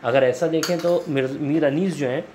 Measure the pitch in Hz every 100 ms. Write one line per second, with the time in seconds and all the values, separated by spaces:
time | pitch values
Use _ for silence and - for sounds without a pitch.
0 | 123 135 127 127 165 160 156 175 170 175
1 | 170 139 131 147 147 156 147 143 190 147
2 | 135 135 -